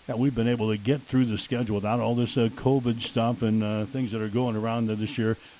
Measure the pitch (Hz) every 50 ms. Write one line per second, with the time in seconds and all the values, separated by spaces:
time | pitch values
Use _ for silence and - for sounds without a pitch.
0 | - - 120 113 127 143 123 117 113 120 120 117 107 110 107 104 101 117 143 143
1 | - - - 131 131 117 107 95 - - 123 120 123 107 107 101 98 104 117 120
2 | 110 113 120 120 120 117 - 131 117 113 - - - 131 135 139 120 120 113 113
3 | - - - 117 113 117 123 - 117 110 110 110 107 104 107 107 107 101 135 131
4 | 127 107 107 113 107 104 101 120 127 123 110 107 107 117 113 120 117 110 107 107
5 | 107 104 - - 113 110 113 - - - - -